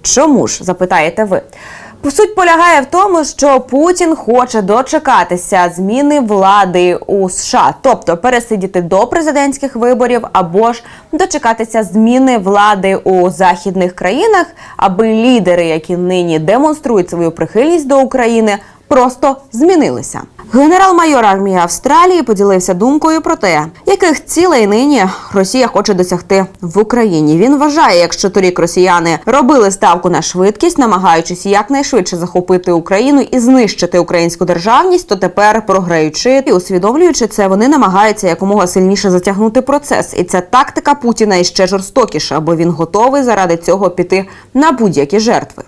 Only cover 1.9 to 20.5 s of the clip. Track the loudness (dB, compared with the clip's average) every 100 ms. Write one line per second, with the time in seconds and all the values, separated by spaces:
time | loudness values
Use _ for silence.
1.9 | -10 -4 0 0 2 2 4 4 2 2
2.9 | 0 2 0 -2 0 2 2 0 0 0
3.9 | 0 0 -2 0 0 0 -2 0 -2 0
4.9 | -2 0 0 0 -4 -2 0 0 -2 -4
5.9 | 0 0 0 0 2 4 4 2 2 2
6.9 | 0 -2 -2 -2 -4 -4 0 0 0 -2
7.9 | 0 -2 -2 0 -2 -2 -6 -4 -4 0
8.9 | 0 0 -2 -2 0 -2 -4 -8 -2 0
9.9 | 0 0 -2 -2 -4 0 0 0 -2 -14
10.9 | -20 -10 -4 -4 -2 -2 -2 -2 -4 -2
11.9 | 0 2 2 2 0 0 2 2 2 0
12.9 | 0 0 2 0 2 0 0 -4 -2 -4
13.9 | -2 -4 0 2 0 -2 -10 -18 -2 -2
14.9 | 0 0 2 2 2 2 0 0 -4 -4
15.9 | -4 -2 -2 0 -2 0 0 0 -2 -2
16.9 | -2 -2 -4 -4 -4 -4 -2 0 0 0
17.9 | 0 2 0 0 2 0 -2 -8 _ _
18.9 | 2 2 0 -2 -2 -10 0 2 2 0
19.9 | -2 -8 -12 -14 -20 -2